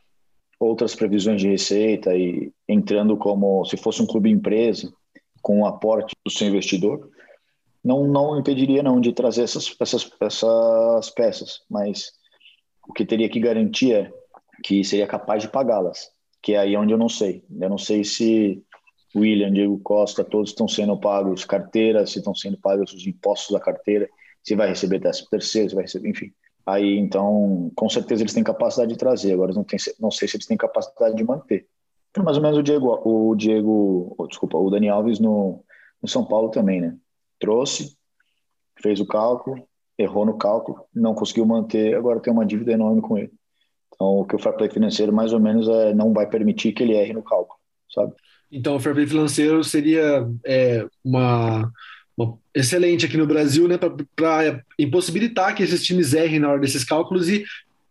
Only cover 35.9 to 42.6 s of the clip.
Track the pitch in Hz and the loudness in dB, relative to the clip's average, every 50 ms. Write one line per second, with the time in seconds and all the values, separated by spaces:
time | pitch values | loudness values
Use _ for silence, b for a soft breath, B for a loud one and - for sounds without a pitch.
35.9 | b _ - 107 - 131 110 - 107 110 - - - 123 101 95 92 90 87 82 | b _ -10 -4 -4 -4 -2 0 0 0 0 0 0 0 0 0 0 0 -2 -6
36.9 | 85 - _ _ _ _ _ _ _ - - 104 110 120 139 139 - - 151 69 | -8 -10 _ _ _ _ _ _ _ -6 -2 0 0 0 0 -2 -4 -8 -10 -12
37.9 | _ _ _ _ _ _ _ _ _ _ _ _ _ _ _ _ _ - - 107 | _ _ _ _ _ _ _ _ _ _ _ _ _ _ _ _ _ -4 -2 -2
38.9 | 104 95 104 101 - 107 110 120 123 123 - 131 135 127 - _ _ _ _ _ | 0 0 -2 -2 0 0 0 0 0 -2 -4 -10 -12 -12 -14 _ _ _ _ _
39.9 | _ - 104 95 139 107 - 220 - - - - 113 120 - - - - - _ | _ -4 -2 -2 0 0 0 0 0 0 0 0 0 0 -2 -6 -12 -12 -14 _
40.9 | - 120 113 113 107 - 104 - - 117 110 113 113 113 107 - - 110 107 110 | -4 0 0 0 0 -2 -4 -4 0 0 2 2 2 0 0 0 0 0 2 2
41.9 | - 113 117 123 117 117 - 120 117 117 110 95 104 107 | 2 0 0 0 0 0 0 0 0 2 2 0 -2 -2